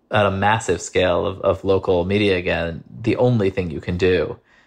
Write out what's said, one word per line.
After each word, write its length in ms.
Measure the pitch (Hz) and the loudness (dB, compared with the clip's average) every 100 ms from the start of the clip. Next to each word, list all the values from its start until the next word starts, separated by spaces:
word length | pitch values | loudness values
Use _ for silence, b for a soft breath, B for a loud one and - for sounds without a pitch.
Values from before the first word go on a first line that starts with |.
| - | -4
at 160 | 107 101 | 0 2
a 40 | |
massive 500 | 95 101 110 - 85 | 2 0 0 0 -4
scale 460 | - 92 92 87 92 | -2 0 2 2 -2
of, 140 | 95 | -2
of 240 | 98 92 | -2 0
local 400 | 95 95 95 90 | 0 0 2 0
media 320 | 87 104 101 90 | 2 2 2 0
again, 480 | 90 85 85 80 - - | -2 -4 -4 -8 -14 -6
the 140 | 113 - | -2 2
only 340 | 123 117 95 | 2 2 0
thing 200 | - 90 | -2 -6
you 100 | 69 | -6
can 160 | - 90 | -6 0
do 420 | 92 90 71 - b b | 2 2 0 -6 b b